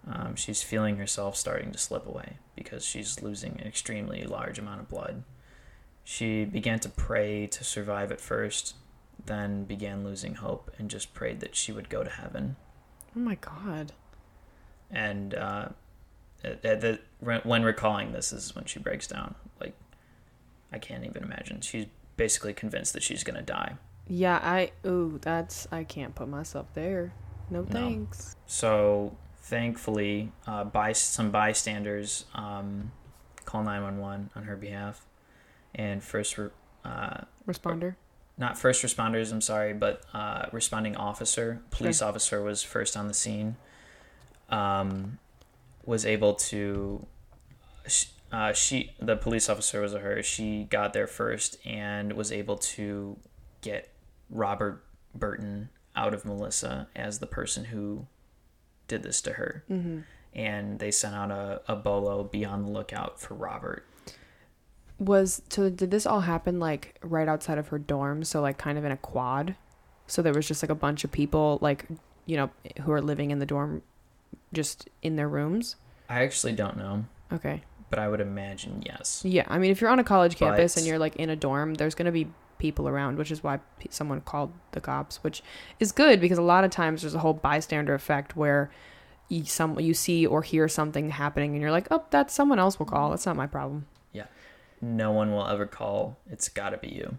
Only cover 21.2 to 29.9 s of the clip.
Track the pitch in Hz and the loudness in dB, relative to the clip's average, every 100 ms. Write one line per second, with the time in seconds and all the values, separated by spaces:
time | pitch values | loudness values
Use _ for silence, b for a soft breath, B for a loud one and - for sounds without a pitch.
21.2 | - - - - - 113 104 - - - | -10 -10 -10 -10 -8 -8 -8 -14 -12 0
22.2 | 113 - 104 104 107 - - - - - | 2 2 -2 -6 -6 -4 -4 -2 -4 -2
23.2 | - - - - - 139 - - - 180 | -6 -6 -4 -4 -4 -6 -16 -20 -6 0
24.2 | 185 175 165 180 185 - 190 180 165 151 | 4 4 2 2 2 -2 -2 0 0 -2
25.2 | 165 165 165 - - 165 160 151 127 - | -2 -2 -2 -8 -8 -8 -6 -8 -8 -8
26.2 | 123 143 160 143 139 - 170 190 175 - | -8 -6 -8 -10 -8 -6 -2 -2 -4 -8
27.2 | - - - 175 190 226 240 220 202 - | -14 -14 -6 -6 -2 -2 -2 -2 -6 -10
28.2 | - - - - 113 107 104 104 104 - | -14 -16 -8 0 4 6 6 4 0 -8
29.2 | - - - 120 117 117 - | -20 -20 -4 -2 -2 -2 -2